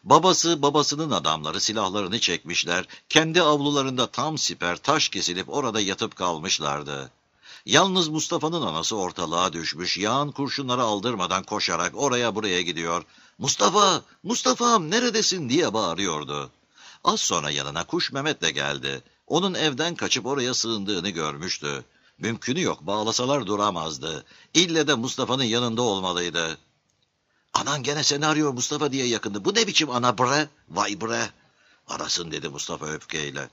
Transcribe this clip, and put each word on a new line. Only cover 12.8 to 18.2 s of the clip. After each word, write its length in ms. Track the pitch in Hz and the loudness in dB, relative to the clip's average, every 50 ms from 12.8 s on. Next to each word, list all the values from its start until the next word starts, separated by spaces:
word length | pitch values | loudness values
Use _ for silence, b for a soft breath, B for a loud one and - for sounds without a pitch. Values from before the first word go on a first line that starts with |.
| 82 85 85 87 85 b b b b b b b | -2 -2 -2 -2 -4 b b b b b b b
"Mustafa, 640 | 98 - - - 202 202 170 208 208 190 175 143 - b b b b | -2 -2 0 4 4 4 6 6 4 4 4 2 -2 b b b b
Mustafa'm, 680 | 180 240 - - 262 254 - 240 240 233 214 165 151 | -4 -4 0 0 0 0 2 4 4 4 4 2 2
neredesin?" 580 | 185 233 254 247 202 220 - - 190 185 151 117 | 0 2 2 2 2 2 0 0 0 -2 -2 0
diye 260 | 123 165 165 117 101 | 2 2 2 2 2
bağırıyordu. 760 | 110 104 87 82 85 101 92 80 76 76 69 73 71 69 65 - _ _ B B B B B B B B | 2 0 0 0 0 0 0 -2 -2 -4 -4 -6 -6 -6 -8 -12 _ _ B B B B B B B B
Az 160 | - 208 214 | 0 0 0
sonra 300 | - - 98 85 73 76 | 0 0 0 0 0 0
yanına 340 | 76 71 69 71 71 82 85 | -2 -2 -4 -4 -4 -6 -6
Kuş 280 | - - 170 - - 127 | -4 -2 -2 -2 -2 -4
Mehmet 300 | 135 | -4